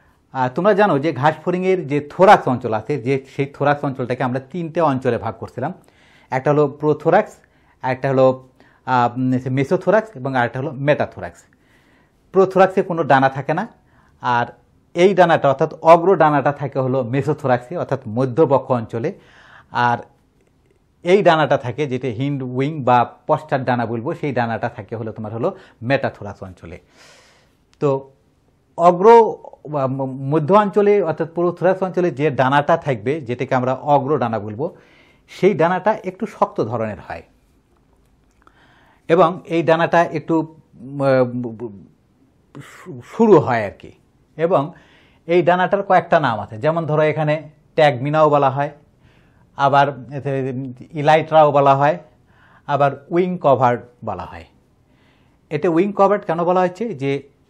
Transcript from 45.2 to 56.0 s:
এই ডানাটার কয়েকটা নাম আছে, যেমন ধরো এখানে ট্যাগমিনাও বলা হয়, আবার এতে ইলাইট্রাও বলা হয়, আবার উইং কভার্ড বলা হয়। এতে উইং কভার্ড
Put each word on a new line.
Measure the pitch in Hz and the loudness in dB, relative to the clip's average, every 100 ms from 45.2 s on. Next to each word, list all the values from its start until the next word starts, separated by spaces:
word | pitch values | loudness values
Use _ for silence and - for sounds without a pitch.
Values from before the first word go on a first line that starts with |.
| - | -2
এই | 180 | 0
ডানাটার | 165 180 180 202 | 2 2 0 -2
কয়েকটা | 202 185 - 175 | 2 0 2 0
নাম | 139 110 | 0 -4
আছে, | 101 110 | -8 -6
যেমন | 143 170 156 | -4 -2 -2
ধরো | 151 | 0
এখানে | 156 151 151 156 - _ _ | 0 0 -2 -4 -6 _ _
ট্যাগমিনাও | - 151 127 139 156 156 | 2 2 2 -2 2 2
বলা | 143 135 | 4 2
হয়, | 131 147 - _ _ _ _ _ _ _ - | 0 -6 -8 _ _ _ _ _ _ _ -2
আবার | 139 139 143 131 120 | 2 2 2 -2 -12
এতে | 143 139 135 131 127 135 - - | -10 -6 -4 -4 -8 -10 -14 -14
ইলাইট্রাও | 160 147 160 156 156 151 | -4 2 2 4 4 4
বলা | 143 139 135 | 4 4 4
হয়, | 143 175 - _ _ _ _ _ - | 2 -2 -8 _ _ _ _ _ -4
আবার | 143 139 139 - | 0 0 -2 -4
উইং | 170 185 180 | -2 -2 0
কভার্ড | 151 123 127 120 - _ | 2 4 2 0 -6 _
বলা | 110 92 | -12 -10
হয়। | 76 85 82 _ _ _ _ _ _ _ _ _ - | -12 -18 -20 _ _ _ _ _ _ _ _ _ -10
এতে | 151 180 | -4 0
উইং | 165 202 | 0 0
কভার্ড | 196 | 2